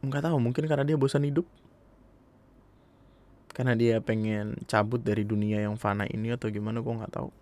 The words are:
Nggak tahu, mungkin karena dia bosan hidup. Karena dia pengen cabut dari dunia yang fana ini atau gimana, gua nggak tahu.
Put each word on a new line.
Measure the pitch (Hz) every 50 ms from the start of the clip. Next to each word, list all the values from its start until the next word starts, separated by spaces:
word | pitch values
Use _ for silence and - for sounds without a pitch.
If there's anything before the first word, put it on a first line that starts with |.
Nggak | - 135 135 143 143 165
tahu, | 170 143
mungkin | 120 120 123 - 151
karena | 156 156 139 139
dia | 143 160 151
bosan | 135 135 - 147 143
hidup. | 143 143 151 175 - - - - - - - - - - - - - - - - - _ - _ - - - - - - - _ _ _ _ - - - _ - - - - - _ -
Karena | - 131 127 123
dia | 113 117 117 113 113
pengen | 107 - 113 110 107 110 110 104 104 107 - - - -
cabut | - 110 107 107 120 120
dari | 117 - 104 107 104
dunia | 104 110 104 104 104 107 104 104
yang | 104 107 107
fana | - 104 101 101 104
ini | - - 110 107 113 120
atau | 120 - 113
gimana, | 104 104 104 107 110 117
gua | 117 131 117 113 110
nggak | 104 -
tahu. | - 131 131 - -